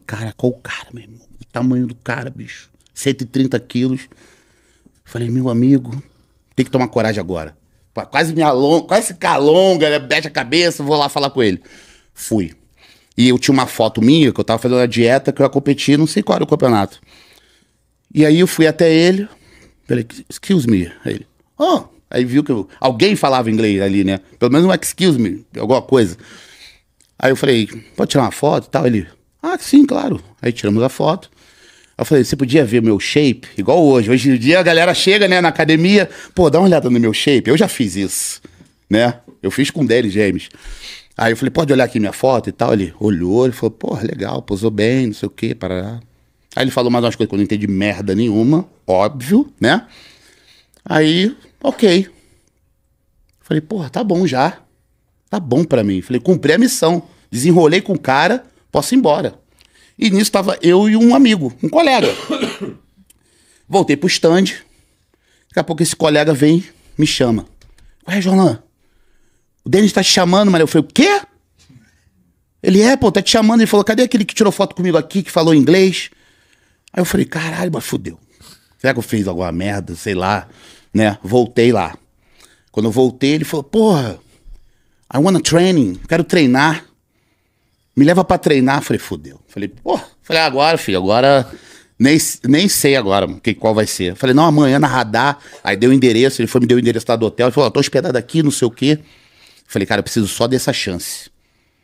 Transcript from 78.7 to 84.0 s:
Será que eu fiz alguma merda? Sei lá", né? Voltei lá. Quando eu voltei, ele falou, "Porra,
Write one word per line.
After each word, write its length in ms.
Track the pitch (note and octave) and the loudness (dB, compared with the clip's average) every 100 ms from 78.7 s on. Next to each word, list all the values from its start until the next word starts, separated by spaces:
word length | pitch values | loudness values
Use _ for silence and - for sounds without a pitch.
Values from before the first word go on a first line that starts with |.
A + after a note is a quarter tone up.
| _ | _
Será 140 | C3 | -4
que 60 | B2+ | -2
eu 40 | |
fiz 240 | - A2+ F#2+ | -2 -2 -2
alguma 240 | F2 F2+ | -4 -6
merda? 440 | E2 G2 G2+ E2+ E2+ | -6 -6 -6 -8 -10
Sei 180 | A2 | -6
lá", 340 | F#2 F#2 G2+ - - - - _ | -4 -2 -2 -6 -18 -20 -20 _
né? 240 | G#2 G#2+ G2+ | 0 0 0
Voltei 480 | F#2 B2 A#2 A#2+ A#2+ | -2 0 0 2 2
lá. 240 | A2 E2 - _ _ _ _ _ _ _ | 2 -2 -10 _ _ _ _ _ _ _
Quando 160 | - A2+ | -4 -2
eu 40 | |
voltei, 400 | A2+ B2+ A#2+ C#3 | 2 0 0 -2
ele 140 | D#3 D#3 | -2 -4
falou, 180 | D#3+ | -8
"Porra, 560 | C#3 G#3+ A3 D#3+ | -4 0 2 2